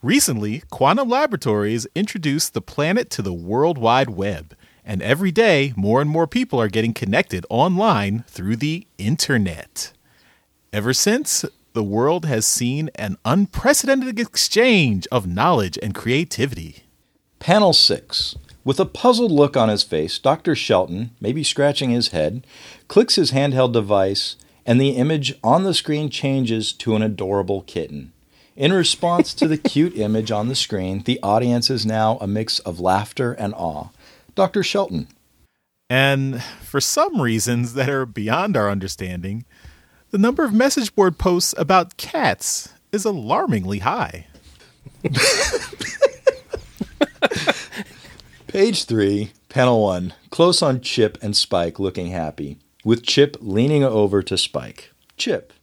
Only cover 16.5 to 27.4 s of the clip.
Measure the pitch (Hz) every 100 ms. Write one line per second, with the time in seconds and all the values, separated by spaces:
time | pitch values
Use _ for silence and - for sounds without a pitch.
16.5 | 110 80 76 _ _ _ _ _ _ -
17.5 | 196 202 151 - - - - - - -
18.5 | - - 135 190 - 247 233 240 151 143
19.5 | 139 110 104 - 80 78 - 131 160 -
20.5 | 156 - 98 92 87 117 - 101 143 147
21.5 | - 143 139 131 120 117 82 76 110 -
22.5 | - - - _ - 247 - 147 131 143
23.5 | 131 127 117 101 104 95 98 - - _
24.5 | _ - 120 139 127 135 156 131 - 110
25.5 | 151 190 170 - 151 151 - 139 135 123
26.5 | 113 107 - - 110 110 98 95 101